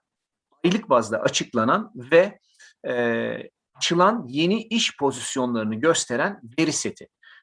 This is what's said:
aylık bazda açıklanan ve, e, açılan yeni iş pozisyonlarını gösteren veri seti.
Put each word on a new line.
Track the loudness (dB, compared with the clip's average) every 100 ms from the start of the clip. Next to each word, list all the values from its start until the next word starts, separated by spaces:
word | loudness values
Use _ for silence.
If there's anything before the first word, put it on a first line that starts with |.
| _ _ _ _ _ _
aylık | 0 0 2
bazda | 2 2 -2
açıklanan | -2 -2 -4 -2 0 0 -2
ve, | -12 2 4 4 -2 _ _ -20 _ -6
e, | -2 0 0 -4 -6 -12 _ _
açılan | -6 -2 4 4 2 -4
yeni | 0 0 0
iş | 0 -2 -2 -2
pozisyonlarını | -2 -2 -6 -2 -2 -2 -2
gösteren | 0 2 2 0 -2 -2 -4 -10 -2
veri | 0
seti. | 0 -4 -8 -18 _ -20 -20